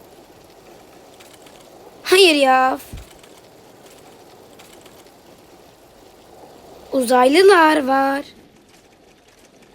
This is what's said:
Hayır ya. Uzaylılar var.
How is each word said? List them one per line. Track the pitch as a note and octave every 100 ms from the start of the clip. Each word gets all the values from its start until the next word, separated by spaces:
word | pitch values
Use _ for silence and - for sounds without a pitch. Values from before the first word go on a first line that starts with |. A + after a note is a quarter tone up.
| - F4 - - - - - - - - - - - - - - - - - -
Hayır | - F#4+ F#4 D4
ya. | C4 C4 C4 C#4+ - - - - - - - - - - - - - - - - - - - - - - - _ _ - _ - - _ _ _ - _ - - - - - - -
Uzaylılar | C4+ A#3+ B3+ C4 D#4 F#4+ F#4 D#4 D4+ B3+
var. | C4+ C4+ C#4 - - - _ _ _ _ _ _ _ _ _ _ _ _